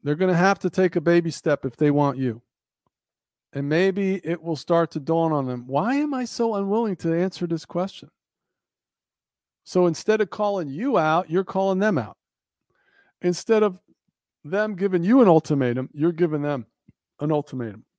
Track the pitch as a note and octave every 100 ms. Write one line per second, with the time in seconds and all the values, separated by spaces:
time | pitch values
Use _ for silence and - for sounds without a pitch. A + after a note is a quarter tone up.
0 | C#3+ D3+ F#3 E3+ F#3+ G3 F#3 - F#3 F3
1 | D3+ E3+ E3 - E3 C#3+ C3 - D3 C#3+
2 | C#3+ C3 B2+ A2+ _ _ _ _ _ _
3 | _ _ _ _ _ C#3 C#3+ D#3 F#3+ F#3+
4 | G3 F#3+ D#3 E3+ E3 D3+ - E3+ E3 D#3
5 | C#3 E3 E3 D3+ B2+ B2 B2 C#3 G#3 C#4
6 | D4+ C4 B3 - A#3 G#3 G3 G#3+ A#3 F#3
7 | E3 E3 F#3 - F3 E3 - E3+ F#3+ -
8 | - _ _ _ _ _ _ _ _ _
9 | _ _ _ _ _ _ - F#3 F3+ D#3+
10 | - G#3+ G#3 - G#3 G3 D3+ C#3 B3+ G#3+
11 | D#3 E3 F#3 E3+ F#3+ F#3+ G3 F#3 G#3+ D#3+
12 | G#2+ - _ _ _ _ _ _ _ _
13 | _ _ F3+ F3 - A3 G#3+ F#3 _ _
14 | _ _ _ _ D3 F#3+ G#3+ F#3 G3 F#3
15 | F3 C4 G#3+ D#3+ - D3 B2+ A#2+ C3 -
16 | D#3+ D#3+ F3 D3+ D3 C#3 A2 _ _ _
17 | _ _ D3+ D3+ C#3+ B2+ A2+ G2+ _